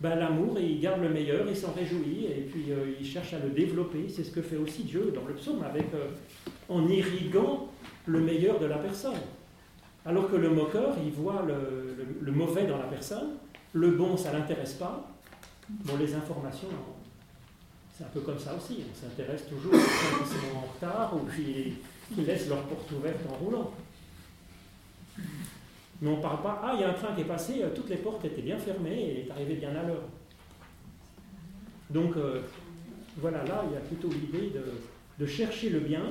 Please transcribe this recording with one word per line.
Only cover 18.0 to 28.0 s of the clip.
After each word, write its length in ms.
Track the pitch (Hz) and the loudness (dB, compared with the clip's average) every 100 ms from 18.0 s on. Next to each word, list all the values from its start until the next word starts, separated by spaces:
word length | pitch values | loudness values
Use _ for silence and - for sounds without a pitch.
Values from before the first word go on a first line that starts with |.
| 139 | -8
un 40 | |
peu 80 | 147 | -6
comme 180 | 139 143 | -4 -4
ça 160 | 139 165 | -4 -6
aussi, 280 | - 226 - | -6 -8 -8
on 60 | - | -10
s'intéresse 480 | 123 - 131 147 - | -10 -8 -4 -6 -6
toujours 240 | 139 170 | -4 8
aux 40 | 175 | 10
gens 460 | - - 160 143 | 10 6 4 2
qui 60 | 143 | 0
sont 260 | 156 139 131 | -2 -2 -4
en 60 | |
retard 540 | 131 - 175 214 226 160 | -6 -6 -2 0 0 0
ou 100 | - 151 | -2 -2
qui, 380 | 135 135 131 - - - - 202 | -2 -2 -2 -6 -12 -18 -6 -2
qui 60 | |
laissent 260 | 151 175 147 | 0 0 0
leur 140 | 139 | -2
porte 260 | - 151 - | -4 -8 -6
ouverte 280 | 139 151 - 160 | -4 -2 -2 -4
en 40 | 135 | -4
roulant. 280 | 190 233 190 - - - - - - - - - - - - - - - - 151 175 - - - - 165 | -2 0 -2 -6 -16 -18 -20 -20 -20 -20 -20 -20 -20 -20 -20 -20 -16 -12 -10 -8 -10 -12 -20 -20 -20 -4
Mais 80 | 151 | 0
on 120 | 151 | 0
parle 200 | 156 151 | 0 -2
pas, 200 | 202 208 | -2 -2
ah, 80 | 233 226 | 0 2
il 40 | |
y 40 | 185 | 2
a 60 | |
un 20 | |
train 200 | - 214 | 2 -2
qui 80 | 190 | -2
est 40 | 160 | -2
passé, 300 | 165 - 262 | -2 -2 0
euh, 100 | 170 - | 0 -2
toutes 140 | - | -4
les 80 | |
portes 260 | 180 | -2